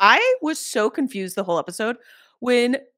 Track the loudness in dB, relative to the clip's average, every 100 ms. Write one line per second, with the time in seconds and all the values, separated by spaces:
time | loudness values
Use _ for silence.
0 | 4 4 2 0 -2 -6 -6 -2 -2 -2
1 | -6 -6 -8 -6 -2 -2 -4 -6 -6 -6
2 | _ -20 _ _ 0 2 2 -2 -6